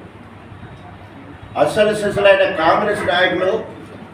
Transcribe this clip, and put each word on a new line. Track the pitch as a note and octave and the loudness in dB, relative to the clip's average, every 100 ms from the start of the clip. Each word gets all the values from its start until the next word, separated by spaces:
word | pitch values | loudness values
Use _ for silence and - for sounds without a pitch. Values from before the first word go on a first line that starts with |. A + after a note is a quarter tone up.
| - - - - - - - - - - - - - - - B2 | -16 -20 -20 -20 -20 -20 -20 -20 -20 -20 -20 -20 -20 -20 -10 0
అసలు | F#3+ A3 G#3 | 0 2 2
సిసలైన | G#3 G3+ G3 G3 F#3+ F#3+ - | 0 -2 2 4 4 4 2
కాంగ్రెస్ | E3 G3+ G#3 - E3+ | 2 2 0 -2 0
నాయకులు | F3 F3 F3+ F#3+ - - - - - - | 0 0 0 -2 -2 -6 -14 -18 -18 -18